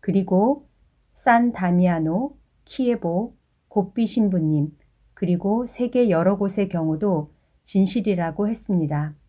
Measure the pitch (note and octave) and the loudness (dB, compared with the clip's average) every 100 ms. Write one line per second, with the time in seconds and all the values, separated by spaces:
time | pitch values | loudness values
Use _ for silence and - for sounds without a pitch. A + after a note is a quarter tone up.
0 | - F#3+ F3+ F#3 G#3+ D4 - _ _ _ | 0 0 2 2 2 0 -6 _ _ _
1 | _ - - A#3 A#3+ A#3 F#3 F3+ F3+ E3+ | _ -4 2 4 4 0 0 2 2 2
2 | D#3+ F3 C4+ - _ _ _ - B3+ A#3 | 0 -2 -4 -10 _ _ _ -4 -2 0
3 | F3 F3 A3+ - _ _ _ G#3+ G3 - | -2 -2 -4 -10 _ _ _ -2 -2 -2
4 | A3+ - G#3+ F#3 D#3 D3+ D3 - _ _ | -2 0 0 2 2 2 0 -6 _ _
5 | _ - F3 F3 G3 A3 A#3+ - A#3+ B3 | _ -8 -2 0 0 -2 -4 -4 -2 2
6 | A#3+ E3 E3+ G3 G3 F#3+ G3 F3 D#3+ D#3 | 2 4 2 2 -2 -2 -2 -2 -2 0
7 | G#3 E3+ D3+ _ _ _ - G3 F#3+ A#3 | 0 -2 -4 _ _ _ -4 0 2 0
8 | G#3+ F#3 E3+ D#3 G#3 A3 - F#3 D3+ D3 | -2 -2 -2 -2 -4 -4 -2 -2 0 -2
9 | D3+ D3+ | -4 -8